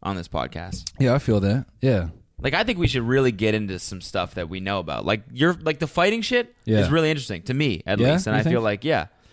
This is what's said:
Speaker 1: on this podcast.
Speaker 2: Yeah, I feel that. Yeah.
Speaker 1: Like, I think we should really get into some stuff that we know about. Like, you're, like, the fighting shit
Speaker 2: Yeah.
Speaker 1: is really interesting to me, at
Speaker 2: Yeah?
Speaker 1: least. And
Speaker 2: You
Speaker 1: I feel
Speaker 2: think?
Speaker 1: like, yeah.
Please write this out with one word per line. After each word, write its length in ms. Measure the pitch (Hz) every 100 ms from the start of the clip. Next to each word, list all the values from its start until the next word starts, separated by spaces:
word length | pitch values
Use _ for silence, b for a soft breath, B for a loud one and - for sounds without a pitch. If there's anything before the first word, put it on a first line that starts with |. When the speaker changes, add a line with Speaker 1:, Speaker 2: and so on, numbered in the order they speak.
Speaker 1:
on 120 | -
this 140 | 95 85
podcast. 560 | 80 62 - 90 - - -
Speaker 2:
Yeah, 140 | 127
I 40 | 139
feel 200 | - 104
that. 260 | 98 120 - -
Yeah. 280 | 131 104 82 - _ -
Speaker 1:
Like, 140 | 127
I 80 | 165
think 140 | 233 185
we 80 | 170
should 160 | 131
really 300 | 117 135 127
get 220 | 98 110
into 240 | 107 104 92
some 220 | - 95
stuff 320 | - 98 87
that 140 | 92 82
we 120 | 92
know 180 | 98 101
about. 280 | 80 62 62
Like, 160 | 107 -
you're, 220 | 123 160
like, 240 | 175 160 147
the 60 | 156
fighting 320 | - 185 226
shit 340 | 208 247 240 _ -
Speaker 2:
Yeah. 140 | 110
Speaker 1:
is 100 | 98
really 200 | 160 156
interesting 320 | 151 123 87
to 100 | 92
me, 280 | 131 147 87 -
at 120 | 101
Speaker 2:
Yeah? 140 | 123
Speaker 1:
least. 140 | 170 180
And 60 | 107
Speaker 2:
You 40 |
Speaker 1:
I 20 |
feel 80 | 110
Speaker 2:
think? 100 | 123
Speaker 1:
like, 200 | 110 104
yeah. 220 | 143 127 78 _ b